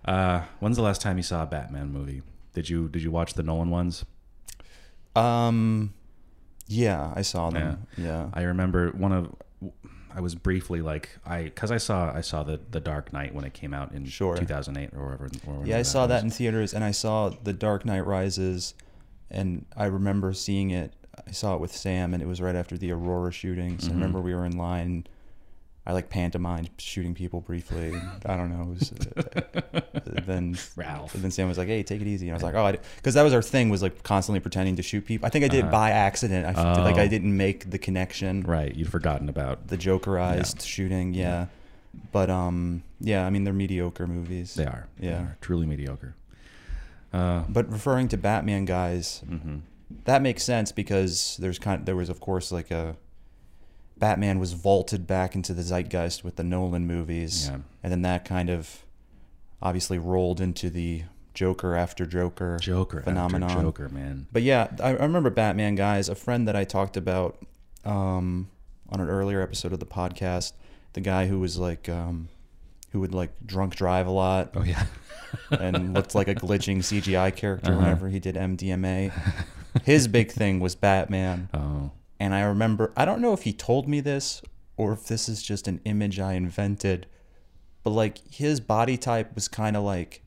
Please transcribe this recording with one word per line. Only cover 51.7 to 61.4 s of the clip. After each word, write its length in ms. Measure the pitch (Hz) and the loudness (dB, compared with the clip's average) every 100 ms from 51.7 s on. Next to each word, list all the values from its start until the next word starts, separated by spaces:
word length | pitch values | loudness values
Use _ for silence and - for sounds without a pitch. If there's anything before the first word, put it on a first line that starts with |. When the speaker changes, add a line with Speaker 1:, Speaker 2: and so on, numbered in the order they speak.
| 95 | -2
Speaker 2:
there 100 | 87 | 0
was, 140 | 92 87 | -2 -2
of 100 | 87 | -6
course, 320 | - 92 - | -2 -2 -2
like, 200 | 90 82 | -6 -4
a 240 | 82 80 82 - - - - - - - - - - | -4 -4 -8 -16 -20 -20 -20 -20 -20 -20 -20 -20 0
Batman 420 | 107 92 101 95 | 2 4 2 2
was 120 | 92 | 0
vaulted 560 | 85 98 98 87 101 85 | 0 4 4 4 -4 0
back 280 | 92 92 | 0 2
into 180 | 95 90 | -2 -4
the 80 | 87 | -4
zeitgeist 580 | 87 90 87 90 85 - | 0 0 0 -2 -2 -4
with 140 | 90 | -8
the 80 | - | -4
Nolan 420 | 87 90 90 87 | -2 0 0 0
movies. 600 | 87 85 82 85 82 80 71 | 0 -2 -2 -4 -2 -2 -4
Speaker 1:
Yeah. 100 | 69 69 - | -6 -10 -8
Speaker 2:
And 120 | 90 | -2
then 80 | 90 | 2
that 240 | 90 90 | 2 0
kind 240 | - 90 87 | 0 0 0
of 340 | 85 80 - - - - - - - - - | -2 -4 -16 -20 -20 -20 -20 -20 -20 -20 -4
obviously 360 | 92 90 - 90 | -2 -2 0 -2
rolled 440 | 85 92 90 90 | 2 2 2 2
into 280 | 92 85 90 | 0 0 -4
the 340 | 87 85 82 82 - - | -2 -2 -4 -6 -14 -16
Joker 420 | - | 0